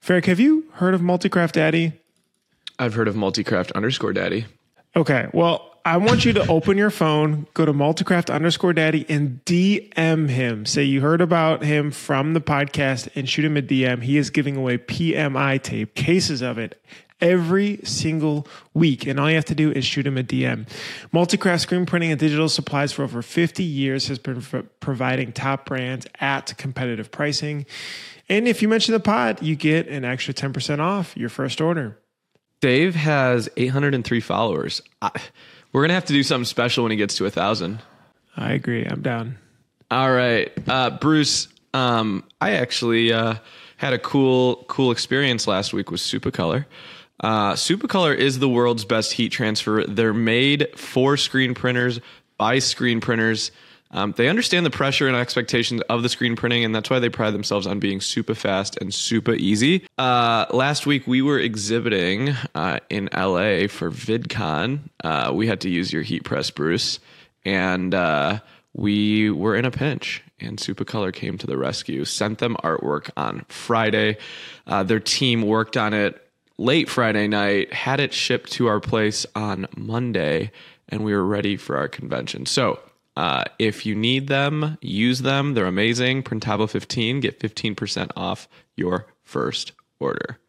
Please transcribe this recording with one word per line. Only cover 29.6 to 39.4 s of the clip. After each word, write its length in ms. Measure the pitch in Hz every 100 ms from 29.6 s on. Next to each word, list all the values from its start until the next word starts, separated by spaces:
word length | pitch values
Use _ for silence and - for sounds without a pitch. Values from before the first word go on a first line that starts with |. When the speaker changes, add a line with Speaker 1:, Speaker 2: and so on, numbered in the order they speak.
| 156 160 165
Speaker 1:
an 160 | 143
extra 300 | 123 127 -
ten 180 | 131 139
percent 280 | 135 - 147
off 360 | 160 202 175 -
your 120 | 117
first 320 | - 131 -
order. 380 | 156 170 120 107 _ _ _ _ _ _
Speaker 2:
Dave 340 | 135 127 175
has 540 | 170 151 147 131 123 110 -
eight 120 | 127
hundred 220 | 135 143
and 120 | 135
three 160 | 113 117
followers. 600 | - 95 113 78 - - - _
I, 80 | 101 - - - - - _
we're 100 | 131
gonna 120 | 151
have 100 | 180
to 80 | 180
do 100 | 143
something 220 | 135 127
special 400 | 120 - 120 123
when 80 | 117
he 40 | 107
gets 200 | 101 -
to 100 | 95
a 40 |
thousand. 500 | 92 95 110 87 110 - _ _ _ _ -
Speaker 1:
I 160 | 117
agree. 340 | 135 123 117 117
I'm 160 | -
down. 340 | - 117 117 127